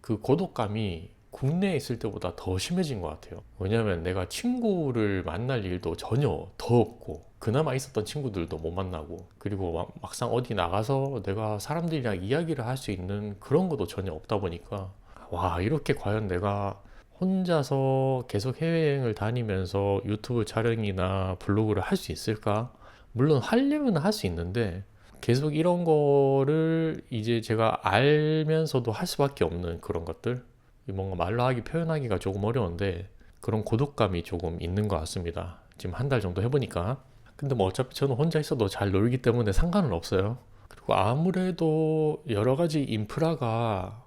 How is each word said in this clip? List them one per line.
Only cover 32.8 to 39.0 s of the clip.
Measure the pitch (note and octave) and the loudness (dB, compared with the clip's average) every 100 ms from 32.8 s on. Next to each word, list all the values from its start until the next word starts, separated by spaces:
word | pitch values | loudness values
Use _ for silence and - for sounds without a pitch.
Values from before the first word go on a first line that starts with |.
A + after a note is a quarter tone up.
| G2 F2 F#2+ - - - | -2 -4 -10 -16 -20 -8
그런 | - A2 | -2 -2
고독감이 | G#2 A2+ C#3+ - G#2 F2 | 0 0 0 2 2 2
조금 | - F2 E2+ E2+ | -4 -4 -4 -4
있는 | E2+ F#2 G#2 | -2 0 0
것 | E2+ | 0
같습니다. | E2+ F#2+ E2+ E2+ F2+ - - - | -2 -4 -4 -6 -8 -12 -20 -10
지금 | F2+ F2 | -8 -4
한 | C#3 | 0
달 | B2+ | 0
정도 | G2 F2 | 0 0
해보니까. | A#2 C#3 - F2 F#2 C#3 - - - - | 0 0 0 -2 -2 -4 -8 -20 -20 -8
근데 | C#3 B2 | -2 2
뭐 | F#2+ | 2
어차피 | - - - | 2 -4 0
저는 | C#3 A#2+ | 0 2
혼자 | D#3+ D#3+ | 2 2
있어도 | D3 C#3 G2 | 0 0 0
잘 | - G2+ | 2 2
놀기 | F#2+ | 4